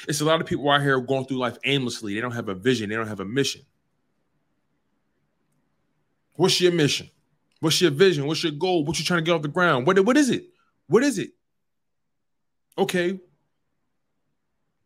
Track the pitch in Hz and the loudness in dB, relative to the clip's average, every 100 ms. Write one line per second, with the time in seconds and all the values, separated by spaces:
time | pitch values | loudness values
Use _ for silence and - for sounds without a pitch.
0 | - 147 151 165 165 160 143 143 143 135 | -6 -2 0 0 0 -4 2 2 2 0
1 | 123 135 127 131 123 120 127 139 120 - | 0 -4 -4 -4 -4 -4 -2 -2 -2 -6
2 | 110 104 123 117 110 90 123 120 104 113 | -6 -6 -6 -6 -8 -4 0 0 -2 -6
3 | 107 101 95 127 135 - _ _ _ _ | -6 -8 -6 -4 -4 -4 _ _ _ _
4 | _ _ _ _ _ _ _ _ _ _ | _ _ _ _ _ _ _ _ _ _
5 | _ _ _ _ _ _ _ _ _ _ | _ _ _ _ _ _ _ _ _ _
6 | _ _ _ - 175 - 180 170 143 - | _ _ _ -2 0 2 2 4 2 0
7 | - _ _ _ _ - 156 156 175 143 | -8 _ _ _ _ -6 -2 2 2 4
8 | 190 151 139 156 165 147 185 180 143 165 | 4 4 -2 -4 -4 -4 -2 0 -2 -4
9 | 156 175 160 165 151 185 175 135 135 190 | -2 -2 0 0 -2 0 2 2 4 4
10 | 196 269 269 - - _ _ _ - 196 | 4 4 2 0 -6 _ _ _ 0 2
11 | 285 196 - _ _ _ _ _ _ _ | 2 -2 -6 _ _ _ _ _ _ _
12 | _ _ _ _ _ _ _ - 190 180 | _ _ _ _ _ _ _ -4 -2 0
13 | 175 190 - _ _ _ _ _ _ _ | -2 -4 -10 _ _ _ _ _ _ _
14 | _ _ _ _ _ _ _ _ | _ _ _ _ _ _ _ _